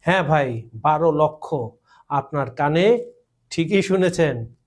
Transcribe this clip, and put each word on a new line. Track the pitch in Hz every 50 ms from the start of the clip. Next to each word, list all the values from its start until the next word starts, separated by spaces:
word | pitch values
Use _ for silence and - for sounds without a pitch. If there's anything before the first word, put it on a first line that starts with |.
হ্যাঁ | _ 165 180 190 175
ভাই, | 143 156 151 143 131 120 113 113 - -
বারো | 113 - 151 156 151 165 165 156
লক্ষ। | 147 156 151 151 - - - 165 139 117 110 - _ _ _ _ _ _ _
আপনার | 139 143 - - - 147 135 120
কানে | 120 - 147 143 151 165 180 208 240 233 240 - - _ _ _ _ _ _ _
ঠিকই | - - 165 160 196 196 185
শুনেছেন। | 190 185 190 185 180 180 - 165 147 131 117 113 - - _ _